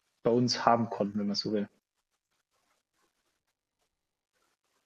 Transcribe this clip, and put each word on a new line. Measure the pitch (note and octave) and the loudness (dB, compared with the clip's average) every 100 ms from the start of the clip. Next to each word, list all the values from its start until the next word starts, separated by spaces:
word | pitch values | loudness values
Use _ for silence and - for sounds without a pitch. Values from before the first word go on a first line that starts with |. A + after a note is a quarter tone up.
| _ _ | _ _
bei | A#2+ | 0
uns | A#2+ B2 - | 2 2 2
haben | B2 A#2+ A2 | 2 2 0
konnten, | - G2+ G#2 | -4 -4 -4
wenn | G2+ | -4
man | G2 | -4
so | G#2 | -4
will. | G#2 G2+ _ _ _ _ _ _ _ _ _ _ _ _ _ _ _ _ _ _ _ _ _ _ _ _ _ _ _ _ _ _ _ | -4 -4 _ _ _ _ _ _ _ _ _ _ _ _ _ _ _ _ _ _ _ _ _ _ _ _ _ _ _ _ _ _ _